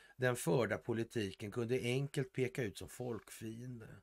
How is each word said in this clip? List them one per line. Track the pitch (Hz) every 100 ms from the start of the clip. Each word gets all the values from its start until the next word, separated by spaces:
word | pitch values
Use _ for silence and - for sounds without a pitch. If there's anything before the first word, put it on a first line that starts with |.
| - -
den | 127 120
förda | 170 156 107 104
politiken | - 113 113 120 101 - 104
kunde | 120 117 127
enkelt | 120 127 143 - 131
peka | - 123 -
ut | 110 -
som | -
folkfiende. | - 123 110 - - 113 113 123 120 110 104